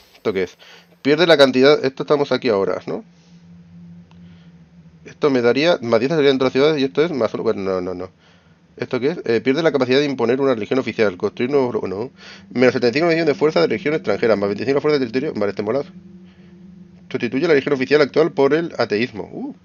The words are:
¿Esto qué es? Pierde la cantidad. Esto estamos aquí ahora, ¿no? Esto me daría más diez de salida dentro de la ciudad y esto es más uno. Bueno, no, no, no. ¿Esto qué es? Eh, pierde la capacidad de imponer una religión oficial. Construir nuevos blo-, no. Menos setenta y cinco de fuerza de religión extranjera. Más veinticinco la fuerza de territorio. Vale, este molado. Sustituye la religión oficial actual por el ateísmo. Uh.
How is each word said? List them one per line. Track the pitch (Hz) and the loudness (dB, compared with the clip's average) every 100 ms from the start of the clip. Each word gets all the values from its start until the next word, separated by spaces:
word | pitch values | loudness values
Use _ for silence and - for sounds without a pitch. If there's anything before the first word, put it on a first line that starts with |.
| _ _ | _ _
¿Esto | 120 | -6
qué | 95 | -4
es? | 90 - - - _ _ | -4 -8 -20 -20 _ _
Pierde | 131 151 170 | 0 2 4
la | 151 | 6
cantidad. | 135 127 135 147 | 6 6 4 4
Esto | 135 - | 0 -6
estamos | 151 151 143 | -2 -2 0
aquí | 127 127 | -2 0
ahora, | 101 95 92 - | 0 0 -4 -6
¿no? | 180 - _ _ - - - - - - - - 175 175 - - - - - - - | -10 -10 _ _ -20 -20 -20 -20 -20 -20 -20 -20 -20 -20 -20 -20 -20 -20 -20 -20 -20
Esto | - - 156 | -20 -2 0
me | 131 | 2
daría | 120 120 160 - | 4 4 2 0
más | 117 117 | 2 0
diez | 131 | 2
de | 165 | 2
salida | 139 | 2
dentro | 131 131 | 2 0
de | |
la | |
ciudad | 131 143 151 | 2 2 2
y | 135 | -2
esto | 139 | 0
es | 165 | -2
más | 143 110 | -2 -4
uno. | - | -2
Bueno, | 110 101 | -4 -2
no, | 95 92 | -4 -4
no, | 90 | -4
no. | 90 92 _ _ _ _ _ _ - | -8 -12 _ _ _ _ _ _ -14
¿Esto | 120 127 | -6 -4
qué | 131 | -4
es? | 175 - | -4 -2
Eh, | 113 | -2
pierde | 127 135 | 0 0
la | 160 | 0
capacidad | 135 123 131 | 0 2 2
de | 147 | 0
imponer | 131 117 131 | -2 0 0
una | 135 | 0
religión | 117 104 131 | -2 -2 -4
oficial. | 120 104 104 87 | -4 -2 -2 0
Construir | 104 - 123 | -6 -4 -2
nuevos | 143 123 110 | 0 0 -4
blo-, | 101 | -6
no. | 95 123 - - - - | -8 -10 -14 -20 -20 -10
Menos | 123 127 | 2 2
setenta | 123 120 120 | 2 0 0
y | |
cinco | 170 165 160 | 0 0 0
de | 135 | 0
fuerza | 151 160 | 0 0
de | 143 | 0
religión | - 147 | -2 -4
extranjera. | 156 - 98 117 104 | -4 -4 0 2 2
Más | 101 | 0
veinticinco | 101 107 139 | -2 -2 -2
la | |
fuerza | 151 147 | 0 -2
de | 123 | -2
territorio. | 127 151 107 | -4 -4 -4
Vale, | 101 | -4
este | 98 | -4
molado. | 104 131 143 - - - - - - - - - - - - | -4 -4 -6 -16 -20 -20 -20 -20 -20 -20 -20 -20 -20 -20 -12
Sustituye | - 120 131 | -8 -4 -2
la | 170 | 2
religión | 147 139 135 | 2 2 -4
oficial | 127 151 | 2 2
actual | 139 143 165 | 2 2 0
por | 135 139 | 2 2
el | 151 170 - | 2 -2 -4
ateísmo. | 117 135 120 110 87 | -2 -2 -4 -6 -12
Uh. | - 269 - | -12 -12 -14